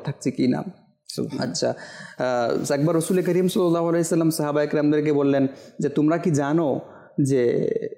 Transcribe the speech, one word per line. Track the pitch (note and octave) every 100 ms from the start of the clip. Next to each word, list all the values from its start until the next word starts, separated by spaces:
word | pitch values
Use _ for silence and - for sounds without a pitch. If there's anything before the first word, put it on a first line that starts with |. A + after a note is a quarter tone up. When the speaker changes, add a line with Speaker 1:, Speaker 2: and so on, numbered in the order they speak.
Speaker 1:
থাকছে | - - C#3
কি | - B2+
না? | - - - _ _ -
Speaker 2:
সুবহান। | - C3 B2+ B2+
Speaker 1:
আচ্ছা, | - B2 - - - - -
আহ, | B2+ B2 A#2 - -
একবার | C#3+ D#3 E3
রসুল | D#3+ F3+
করিম | E3+ F3 F#3
সাল্লাল্লাহু | A3 F3 E3+ E3+
আলাইহি | E3+
ওয়াসাল্লাম | E3 E3+ D#3+
সাহাবায়ে | D#3 D3 D3 D3
কেরামদেরকে | D#3 D3 D3+ D3+
বললেন | C#3+ C#3 C#3 C3+ - - -
যে, | C#3+
"তোমরা | D#3 D3+ E3+
কি | F3
জানো | D3 C#3+ D#3+ D3+ - - - - -
যে | C3+ C3+ A#2+ - - - -